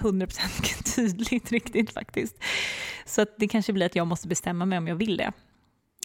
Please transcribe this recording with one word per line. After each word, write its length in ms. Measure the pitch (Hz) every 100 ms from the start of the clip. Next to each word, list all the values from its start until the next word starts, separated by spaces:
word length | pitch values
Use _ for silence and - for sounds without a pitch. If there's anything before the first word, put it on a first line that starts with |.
hundra 260 | 220 190 185
procent 680 | - 190 - - - -
<laughs> 20 | -
tydligt 560 | 226 180 233 240 -
riktigt 400 | 226 - - 220
faktiskt. 420 | - - - 220 - - - - - - -
Så 180 | - -
att 120 | 214 -
det 100 | 214
kanske 240 | 226 202
blir 140 | 196 180
att 100 | 180
jag 100 | 170
måste 220 | 170 -
bestämma 360 | 170 - 175 185
mig 120 | 185
om 100 | 165
jag 60 | 170
vill 200 | 220 190
det. 160 | - - _ _ _ _ _ -